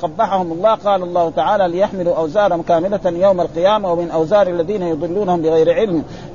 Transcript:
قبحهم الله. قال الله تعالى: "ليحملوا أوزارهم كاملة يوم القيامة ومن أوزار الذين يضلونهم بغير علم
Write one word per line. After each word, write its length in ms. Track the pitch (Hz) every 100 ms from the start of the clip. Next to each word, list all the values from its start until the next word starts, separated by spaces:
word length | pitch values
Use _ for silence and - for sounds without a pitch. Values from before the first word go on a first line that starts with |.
قبحهم 500 | 175 156 220 190 175
الله. 220 | 165 202
قال 280 | 220 202 196
الله 280 | 180 175 165
تعالى: 380 | 175 160 202 180
"ليحملوا 480 | 170 202 196 175 156
أوزارهم 460 | 160 170 202 175
كاملة 380 | 160 170 180 202
يوم 360 | 190 170 196 185
القيامة 520 | 165 151 180 214 196
ومن 180 | 170 170
أوزار 360 | 165 160 208 190
الذين 360 | 175 165 208
يضلونهم 600 | 175 156 165 180 208 175
بغير 320 | 156 160 160
علم 300 | 165 220 165 127 - -